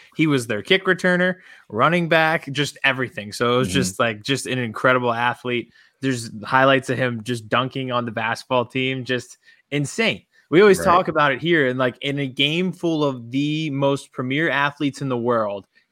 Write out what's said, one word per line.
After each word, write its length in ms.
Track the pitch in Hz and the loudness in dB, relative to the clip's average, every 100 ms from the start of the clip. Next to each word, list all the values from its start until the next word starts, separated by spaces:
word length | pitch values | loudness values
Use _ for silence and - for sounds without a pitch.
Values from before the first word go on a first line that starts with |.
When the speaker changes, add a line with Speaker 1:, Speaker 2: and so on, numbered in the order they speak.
| - - | -8 0
Speaker 1:
he 100 | 156 | 2
was 200 | 139 117 | 2 0
their 140 | 107 | -2
kick 240 | 101 190 190 | 0 0 2
returner, 500 | 180 185 180 180 180 - - - | 0 2 2 0 -2 -12 -20 -8
running 400 | 107 143 175 170 | 0 2 2 2
back, 420 | 165 160 160 - | 2 4 0 -4
just 260 | 139 139 - | -4 -4 -2
everything. 480 | 143 131 123 - 104 | 0 0 -4 -6 -8
So 220 | - 120 123 | -2 2 2
it 20 | |
was 80 | 123 | 2
Speaker 2:
Mm-hmm. 60 | |
Speaker 1:
just, 260 | 135 95 - | 0 0 0
like, 240 | 120 107 | -2 -2
just 240 | 107 135 - | -4 -4 -2
an 100 | 127 | -4
incredible 560 | 117 107 135 127 123 | -4 0 2 4 2
athlete. 580 | 117 120 117 123 120 - _ _ _ | 0 -2 -2 -4 -6 -6 _ _ _
There's 300 | 135 123 113 107 | -4 -4 -6 -12
highlights 460 | 104 131 135 135 131 | 0 4 6 4 2
of 80 | 123 | -2
him 260 | 127 117 | -2 -4
just 240 | 107 120 110 | -6 -6 -2
dunking 420 | 123 127 135 131 | -2 -2 -6 -4
on 140 | 123 120 | -4 -4
the 60 | |
basketball 540 | 113 113 117 - 127 120 | -4 -4 -4 -2 -2 0
team, 380 | 131 131 131 120 | -2 -4 -4 -4
just 320 | 127 - - _ _ - | -4 -6 -18 _ _ -8
insane. 540 | 143 139 - 226 104 _ _ - | -6 -4 -2 -2 -4 _ _ 0
We 120 | 156 | 6
always 180 | 208 185 | 6 6
Speaker 2:
Right. 60 | 190 | 4
Speaker 1:
talk 220 | 175 175 | 2 2
about 240 | 156 147 | 2 2
it 80 | 123 | 0
here, 260 | 160 170 131 | 2 2 2
and, 100 | 127 | 2
like, 200 | 127 120 | -2 -2
in 160 | 143 139 | -6 -4
a 80 | 139 | -4
game 440 | 123 143 165 185 | -2 0 0 -2
full 320 | 175 170 160 | -2 -2 0
of 260 | 147 127 117 | 0 -2 -6
the 400 | 135 147 151 160 | -4 -2 -2 -2
most 420 | 139 139 139 - | 0 0 0 -6
premier 380 | - 127 139 165 | -8 -4 -2 0
athletes 520 | 135 143 - 147 - | 0 0 -2 -4 -4
in 80 | 139 | -4
the 80 | 123 | -2
world, 500 | 117 117 104 101 - _ _ | 0 0 0 -6 -12 _ _